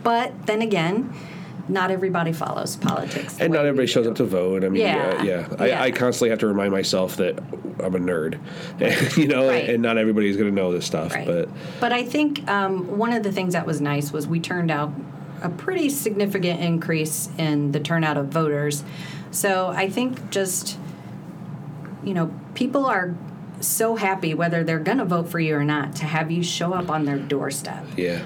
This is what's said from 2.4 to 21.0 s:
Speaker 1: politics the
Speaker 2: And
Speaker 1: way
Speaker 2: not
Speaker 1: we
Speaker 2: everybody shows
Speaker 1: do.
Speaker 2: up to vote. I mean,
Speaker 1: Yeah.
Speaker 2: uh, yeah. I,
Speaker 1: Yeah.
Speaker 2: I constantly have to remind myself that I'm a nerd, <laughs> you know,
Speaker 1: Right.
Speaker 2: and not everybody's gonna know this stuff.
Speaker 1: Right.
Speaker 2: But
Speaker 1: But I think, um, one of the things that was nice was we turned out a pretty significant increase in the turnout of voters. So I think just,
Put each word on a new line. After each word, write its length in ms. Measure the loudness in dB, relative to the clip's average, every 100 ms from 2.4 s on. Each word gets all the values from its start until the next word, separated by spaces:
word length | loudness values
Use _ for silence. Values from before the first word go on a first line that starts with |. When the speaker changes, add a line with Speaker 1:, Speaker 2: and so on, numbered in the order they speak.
| -2 -2 -4 -2
Speaker 1:
politics 560 | 0 0 -2 -6 -6
the 100 | 0 2
Speaker 2:
And 60 |
Speaker 1:
way 60 | 4
Speaker 2:
not 60 |
Speaker 1:
we 60 | 4
Speaker 2:
everybody 180 | 4 4
shows 180 | 4 2
Speaker 1:
do. 60 |
Speaker 2:
up 40 | 2
to 60 | 2
vote. 380 | 2 2 2
I 60 | 2
mean, 140 | 2
Speaker 1:
Yeah. 340 | 2 2 2 0
Speaker 2:
uh, 40 |
yeah. 240 | 0 0 -4 0
I, 80 | 2
Speaker 1:
Yeah. 140 | 4
Speaker 2:
I 80 | 2
constantly 380 | 2 2 4 2
have 100 | 4
to 80 | 2
remind 240 | 2 2
myself 460 | 2 2 2 0 0
that 220 | 0 -2 -8 -10 -8 -4
I'm 120 | -2 0
a 40 |
nerd, 380 | 0 0 -2 -4 -10 -12 -12 0
<laughs> 380 | 2 2 2 4
you 100 | 4
know, 220 | 4 4
Speaker 1:
Right. 180 | 4 2
Speaker 2:
and 140 | 2
not 160 | 4 4
everybody's 400 | 4 4 2 2
gonna 140 | 2
know 200 | 2 2
this 140 | 0 0
stuff. 280 | -2 -2
Speaker 1:
Right. 120 | -4 -2
Speaker 2:
But 240 | 0 -2 -6 -12 -2
Speaker 1:
But 100 | 0
I 120 | 0
think, 440 | 0 0 2 0 0
um, 480 | 0 2 -2 -2 0
one 140 | 2
of 120 | 2
the 80 | 0
things 180 | 0 0
that 120 | 0 0
was 160 | 0
nice 320 | 2 0 0
was 120 | -4 -2
we 120 | -2
turned 320 | 0 0 0
out 220 | 0 -2 -4 -10 -12 -14 -8
a 80 | -6
pretty 400 | -4 -4 0 0
significant 720 | 0 -2 0 0 2 0 0
increase 680 | 2 0 2 0 0 -2 -6 -2
in 360 | 0 2 2
the 60 | 0
turnout 360 | 0 2 2 2
of 120 | 0
voters. 560 | 2 2 2 0 -2 -6 -12 -10 -12 -8
So 360 | -2 2 2 2 0
I 140 | 0
think 400 | 0 -2 -2 -4
just, 480 | -2 0 -2 -6 -8 -12 -12